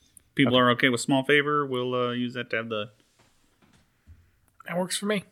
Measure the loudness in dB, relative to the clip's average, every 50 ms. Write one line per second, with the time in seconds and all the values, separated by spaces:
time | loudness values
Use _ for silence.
0 | _ _ _ -20 _ _ -2 0 2 4 4 4 4 4 4 4 2 2 2 0
1 | 0 0 0 0 2 4 2 2 4 2 0 -2 -2 -2 -4 -4 -2 -2 0 0
2 | -2 -2 -2 -2 -4 -4 -6 -8 -8 -4 -6 -6 -4 -4 -6 -6 -6 -8 _ _
3 | _ _ _ _ _ _ _ _ _ _ _ _ _ _ _ _ _ _ _ _
4 | _ -20 -20 _ _ _ _ _ _ _ _ _ -12 -6 -4 -4 -4 -2 -4 -4
5 | -2 -2 -2 -2 -4 _